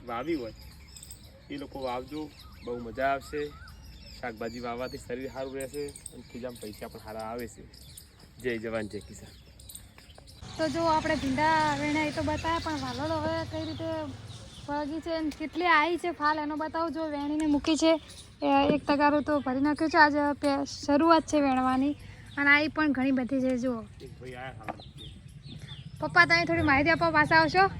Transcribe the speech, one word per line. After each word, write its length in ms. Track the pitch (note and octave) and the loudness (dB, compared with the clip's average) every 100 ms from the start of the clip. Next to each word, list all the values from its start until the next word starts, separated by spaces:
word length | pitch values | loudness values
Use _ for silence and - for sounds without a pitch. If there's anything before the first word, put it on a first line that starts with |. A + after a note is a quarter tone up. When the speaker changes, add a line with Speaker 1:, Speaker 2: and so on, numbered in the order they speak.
| B2 | -8
Speaker 1:
વાવી 300 | A#2 C#3+ D#3+ | -8 -4 -4
હોય 180 | A2+ - - - - - - - - - - | -6 -12 -18 -20 -20 -20 -20 -20 -20 -20 -14
એ 80 | C#3+ | -12
લોકો 220 | C#3 C#3 | -12 -8
વાવજો, 500 | C3 B2 B2+ D3+ D3+ - - - - | -6 -6 -6 -10 -10 -14 -20 -16 -10
બહુ 140 | A#2+ | -8
મજા 280 | A#2 A2 C3+ | -8 -2 0
આવશે. 640 | C#3 - D3 D3 - - - - - - - | 0 -4 -6 -6 -10 -18 -18 -20 -18 -18 -12
શાકભાજી 380 | B2 A2 A#2 A#2+ | -12 -8 -8 -8
વાવવાથી 380 | A#2+ A#2+ B2+ B2+ | -8 -6 -8 -10
શરીર 320 | - B2 C3 | -10 -8 -8
સારું 240 | B2 C3+ | -8 -8
રહેશે 340 | C3+ C3 D3 C#3+ | -6 -8 -8 -10
અને 360 | C#3+ - B2+ A#2+ | -12 -18 -18 -16
ખીજામાં 280 | B2 B2 A#2+ | -10 -10 -10
પૈસા 260 | - - A#2 | -14 -12 -12
પણ 120 | A2+ | -12
સારા 200 | G#2+ A2 | -12 -10
આવે 280 | A2 A#2+ A#2 | -8 -8 -10
છે. 160 | - - - - - - - - - | -12 -20 -20 -20 -20 -20 -20 -20 -6
જય 160 | B2 A#2 | -4 -2
જવાન, 300 | A2+ A2 G#2 | -2 -4 -4
જય 120 | G#2 | -8
કિસાન. 340 | - G#2+ - - - - - - - - - - - - - - | -12 -18 -18 -20 -20 -20 -18 -18 -20 -20 -20 -20 -20 -18 -14 -4
Speaker 2:
તો 100 | D#4+ | -2
જો 160 | D4+ | 2
આપણે 320 | E4 D#4 D#4 D4+ | 2 2 2 0
ભીંડા 600 | C#4 C4 D#4 D#4+ D4+ C#4+ | 0 2 4 4 2 0
વેણ્યા 220 | D4 D4+ | 0 0
એ 80 | D4+ | 0
તો 100 | D#4+ | -2
બતાવ્યા, 380 | D4+ D4+ D#4+ E4 | -2 -2 0 -2
પણ 140 | E4 | -2
વાલોળ 380 | D4 C4 B3 D4+ | -4 -4 -4 -2
હવે 340 | G#3+ D#4+ E4 D#4+ | 0 0 -2 -4
કઈ 140 | - D#4+ | -6 -6
રીતે 240 | D#4 D#4+ D#4+ D4 B3+ - - - - - | -6 -4 -4 -6 -10 -16 -16 -16 -16 -6
વળગી 320 | D4 D4 D#4+ | -4 -4 -6
છે 160 | E4+ E4 | -4 -2
અને 140 | D#4 | -2
કેટલી 360 | - D#4 D#4 F4+ | -4 -6 0 4
આવી 320 | D#4 D#4 E4+ | 4 4 0
છે 140 | F4 | -4
ફાલ 280 | D4+ D4 D#4 | 0 0 0
એનો 160 | D4 D4+ | -2 -4
બતાવો. 340 | D#4 D#4+ E4 | -4 -2 -2
જો 180 | C4 D#4+ | -2 -4
વેણીને 380 | F#3+ F#3+ D4+ D#4 | -4 -2 0 2
મૂકી 300 | C#4+ D#4+ D4+ | 2 2 4
છે, 260 | D#4+ D#4+ - - - - | 4 4 0 -20 -20 -4
એ 340 | C#4+ C#4 C#4+ D4 | 2 4 4 2
એક 60 | - | 2
તગારો 340 | C#4+ D4 D4 | 4 4 4
તો 180 | C#4+ D4 | 2 0
ભરી 220 | C4 B3+ | 0 0
નાખ્યો 260 | D4 C#4+ D#4+ | 2 2 2
છે. 100 | E4+ | 6
આજે 360 | D4+ D4 D4 C#4+ | 6 6 0 0
પે-, 240 | D4 C#4 C#4 | 0 0 -2
શરૂઆત 560 | - - C#4+ E4 E4 | -6 2 4 8 6
છે 200 | - D4+ | 6 2
વેણવાની 520 | C#4 B3+ B3+ C4 C#4 C#4+ - - - - | 4 2 2 2 0 -2 -10 -16 -10 0
અને 120 | C#4+ | 6
આવી 180 | C#4+ D4+ | 6 4
પણ 240 | D#4 D4+ | 2 2
ઘણી 200 | C4 C4 | 2 2
બધી 300 | C4 A#3+ C4+ | 0 0 0
છે. 160 | B3+ B3+ | 0 0
જુઓ 240 | B3+ A#3 G#3+ - | -2 -4 -8 -16
Speaker 1:
એક 100 | - - | -16 -14
ભાઈ 120 | B2+ | -14
આયા 220 | B2 C3 B2 | -12 -12 -10
હાલ. 180 | - - - D3 - - - - - - - - - - | -12 -12 -16 -18 -18 -18 -18 -18 -16 -16 -14 -14 -14 -8
Speaker 2:
પપ્પા, 260 | D4+ F4+ E4+ | 2 4 6
તમે 200 | E4+ E4 | 4 4
થોડી 160 | E4 | 2
માહિતી 280 | D#4 C4+ D4 | 4 4 4
આપો, 220 | D#4+ E4+ | 4 4
પાછા 240 | D#4 D4 D#4+ | 4 6 6
આવશો. 360 | D#4+ F4 G4 | 6 4 4